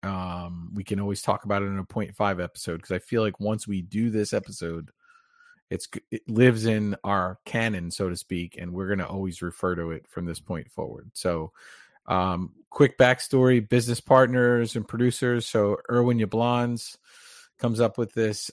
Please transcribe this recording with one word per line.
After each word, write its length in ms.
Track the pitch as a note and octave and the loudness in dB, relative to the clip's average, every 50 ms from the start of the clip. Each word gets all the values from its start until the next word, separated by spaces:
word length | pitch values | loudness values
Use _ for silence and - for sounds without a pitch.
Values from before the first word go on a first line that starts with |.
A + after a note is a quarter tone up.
| - | -8
Um, 680 | G2 F#2+ F#2 F2+ F2+ F2 F2+ F2 F2 F2 E2+ E2+ E2+ - | -8 -6 -6 -6 -6 -6 -8 -8 -10 -10 -12 -12 -10 -10
we 100 | G#2 F#2+ | -10 -6
can 160 | - G#2 G2 | -4 -4 -4
always 220 | G2+ G2+ G2 - | -2 -4 -4 -4
talk 220 | - - G2+ G2+ - | -2 -2 -2 -2 -2
about 180 | G#2 G2+ G2 | -2 -2 -2
it 40 | G2+ | -2
in 120 | G2 G2 G2 | -2 -4 -6
a 60 | F#2 | -8
point 300 | - - A2+ G#2 G2+ G2+ | -6 -6 -6 -6 -6 -2
five 240 | - G#2+ G2+ F#2+ F2+ | 0 0 0 0 0
episode, 420 | F2 E2+ - - - - E2 E2 | -4 -6 -8 -10 -8 -6 -6 -8
'cause 100 | - - | -6 -6
I 80 | F#2+ F2+ | -6 -6
feel 220 | - - - A2+ | -4 -2 0 0
like 180 | A2 G#2+ F2+ - | 0 0 -2 -2
once 260 | G2+ G#2 A2 G#2 - | -4 -2 -2 -4 -4
we 160 | G2+ G2+ F#2+ | -6 -6 -6
do 280 | F2 F#2+ - G#2+ A#2 A#2 | -6 -4 -2 -2 -2 0
this 220 | G#2+ G#2+ G#2 - | 0 0 -2 0
episode, 600 | - G2 - - - - E2+ E2+ E2 E2 D#2+ - _ _ _ _ _ _ _ _ _ _ _ _ _ _ _ _ | -2 -4 -4 -6 -10 -8 -8 -6 -6 -8 -10 -14 _ _ _ _ _ _ _ _ _ _ _ _ _ _ _ _
it's 180 | F#2+ F#2 - - | -8 -8 -8 -10
g-, 140 | - - - _ | -12 -14 -10 _
it 160 | - - - - | -10 -10 -8 -2
lives 380 | A2 A2+ B2+ B2+ A#2 A2 A2 | 4 6 6 6 6 4 0
in 280 | A2+ A2 G#2+ G#2+ G#2 G2+ - | 0 2 2 0 -2 -4 -4
our 380 | - G2+ G2+ F#2+ F2+ F#2 F#2 - _ | -2 0 0 2 0 -2 -4 -8 _
canon, 460 | - - A#2 A2+ A2+ G#2 F2+ E2+ E2+ | -6 -4 -2 -2 -2 -2 -4 -6 -8
so 200 | - - G2 F2+ | -4 -4 -4 -4
to 60 | F2 | -4
speak, 420 | F2+ - - F#2 F2 F2 E2+ - - | -6 -8 -6 -6 -6 -6 -8 -10 -12
and 140 | F2 F2+ | -12 -10
we're 160 | F2 F#2 F#2+ F#2 | -8 -6 -4 -2
gonna 200 | G2+ F#2+ F2 - | -2 -2 -2 -4
always 340 | G2 G2 F#2+ F#2+ E2+ - | -6 -6 -6 -6 -6 -6
refer 320 | F2+ F2 - - - F#2 F2+ | -8 -8 -6 -2 -2 -2 -2
to 160 | E2+ E2+ E2 | -2 -4 -6
it 160 | E2 - - | -6 -8 -12
from 180 | _ - F2 F2 | _ -10 -8 -8
this 140 | E2+ E2 - | -8 -8 -10
point 320 | - - F2 D#2+ - - | -8 -8 -8 -8 -8 -10
forward. 400 | - - - A#1+ A#1 - - - _ | -10 -10 -10 -10 -12 -14 -18 -16 _
So, 380 | - - F2+ F2 D#2+ D#2+ - - - - - - - - _ _ _ _ | -4 -4 -2 -2 -2 -6 -8 -12 -20 -20 -20 -20 -20 -20 _ _ _ _
um, 460 | - F#2 F#2 F#2 F#2 F2+ F2 F2+ - - - _ _ | -2 0 0 2 0 0 -2 -6 -8 -10 -20 _ _
quick 280 | - - D3 B2+ - - | 2 4 4 4 6 6
backstory, 680 | B2+ B2 B2+ - - - - C3 B2+ B2+ B2+ A#2+ G#2+ | 6 6 6 2 -2 0 2 4 6 6 6 4 4
business 340 | - B2 B2 A#2 A#2+ A#2+ - | 2 2 2 2 2 -2 -4
partners 760 | - - C3+ C3 C3 A#2+ B2 B2 A#2+ B2 B2 A#2 A#2 A2 - | 4 6 8 8 8 6 4 2 4 4 4 2 0 -2 -2
and 100 | A#2 G#2 | -6 -6
producers. 600 | - - A#2 B2 B2 - - C3+ B2 A#2+ A#2 A2 | -6 -2 2 2 2 2 2 0 0 0 0 -2
So 320 | - - A2+ G#2 G2+ G#2 - - - | 0 2 2 4 4 2 0 -2 0
Irwin 280 | A#2+ B2 B2 B2 A#2+ A#2 | 2 4 4 4 4 2
Yablans 800 | A2 F#2+ - A2+ A#2 A#2+ B2 B2 A#2+ A#2+ A#2+ A2+ - - - - _ - - - - - - - - _ _ _ | 0 0 0 0 2 2 2 2 0 0 -2 -4 -8 -12 -16 -18 _ -20 -20 -20 -20 -20 -20 -20 -20 _ _ _
comes 220 | - A#2 A2+ A2 | -2 -2 2 2
up 180 | A#2 A2 - - | 2 2 2 -2
with 140 | A#2 - | -4 -2
this 380 | - A2+ A2 G#2+ G#2 - - - | 0 0 0 0 0 -4 -8 -10